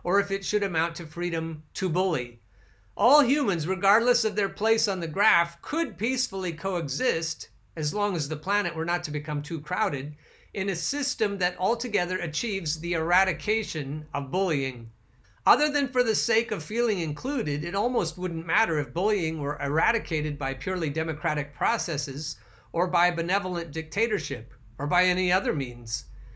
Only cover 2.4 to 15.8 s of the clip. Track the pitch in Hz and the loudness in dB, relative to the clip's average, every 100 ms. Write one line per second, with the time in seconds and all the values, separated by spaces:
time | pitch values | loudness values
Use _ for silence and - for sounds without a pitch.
2.4 | _ - - _ _ - 220 294 240 294 | _ -20 -20 _ _ 2 6 8 6 4
3.4 | 247 170 151 185 196 214 233 247 214 185 | 2 2 0 2 6 6 6 4 2 0
4.4 | 196 - 220 226 220 185 165 156 214 185 | -2 0 2 2 2 0 -2 2 4 4
5.4 | 170 - - 320 330 180 233 262 - 196 | 2 -4 -4 -2 -2 -2 -2 -2 -2 -4
6.4 | 185 151 196 180 151 - 254 175 - - | -4 -4 -2 -2 -2 -2 0 0 -2 -8
7.4 | - - _ - 151 196 202 180 139 151 | -12 -20 _ -4 -2 0 0 0 -2 -4
8.4 | 180 202 190 156 165 175 170 147 147 147 | 0 0 0 -2 -2 -2 -2 -6 -2 -4
9.4 | 143 160 151 185 214 143 143 147 - - | -4 -6 -4 -2 0 -2 -6 -12 -18 -20
10.4 | _ - 196 180 - 285 277 - 208 196 | _ -4 -2 -2 -2 -2 -2 -2 -2 0
11.4 | 180 - 185 233 247 196 175 185 175 151 | -2 0 0 0 0 0 0 -2 -4 -4
12.4 | 240 190 160 147 170 170 160 180 190 151 | -2 -2 -4 -4 -2 0 2 4 4 0
13.4 | - 220 208 160 135 151 151 143 135 175 | -2 -2 -2 -4 -4 -6 -6 -6 -2 0
14.4 | 196 147 135 123 113 - _ _ - _ | 2 0 -2 -6 -14 -18 _ _ -20 _
15.4 | - 233 302 285 | 4 6 6 2